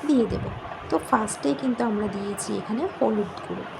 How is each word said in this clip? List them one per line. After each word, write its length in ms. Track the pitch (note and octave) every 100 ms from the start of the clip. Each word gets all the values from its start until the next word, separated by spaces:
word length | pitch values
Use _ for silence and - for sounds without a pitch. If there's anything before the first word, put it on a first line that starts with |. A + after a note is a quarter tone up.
| D4
দিয়ে 180 | C4+ G3+
দেব। 180 | - - - - - -
তো 80 | D#4+ -
ফার্স্টেই 460 | A#3 G#3+ - C#4
কিন্তু 260 | C#4 C4 A#3
আমরা 220 | A#3+ G#3 G#3
দিয়েছি 420 | G3 G3+ G3+ - G3+
এখানে 220 | F#3+ A3+ F#4
হলুদ 380 | - A3 G#3+ F#3+ -
গুঁড়ো 200 | - F3 -